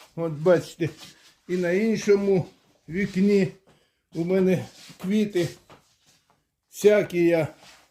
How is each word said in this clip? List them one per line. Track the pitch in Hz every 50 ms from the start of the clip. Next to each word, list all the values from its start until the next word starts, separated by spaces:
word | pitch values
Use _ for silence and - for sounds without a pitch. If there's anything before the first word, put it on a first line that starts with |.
| - _ -
От | 165 165 165
бачите, | 151 143 156 185 175 156 - - - - 165 - - - - - - _ _ - _ _ _ -
і | 180
на | 185 175 170
іншому | 180 196 220 226 214 - - 208 202 202 202 196 196 180 - - - _ _ _ _ _ _ -
вікні | 160 196 202 190 - 185 196 202 202 196 185 - - _ _ _ _ _ _ _ _ _ _ _ -
у | 160 170
мене | 175 185 190 185 185 180 131 113 - - - - - - -
квіти. | - 185 208 214 208 208 - 175 165 - - - _ _ - _ _ _ _ _ _ _ _ _ _ _ _ _ _ _ _ _ _ _
Всякі | - - - 208 208 208 160 - 175 175 175
я | 170 170 165 151 - - _ - - - - _ _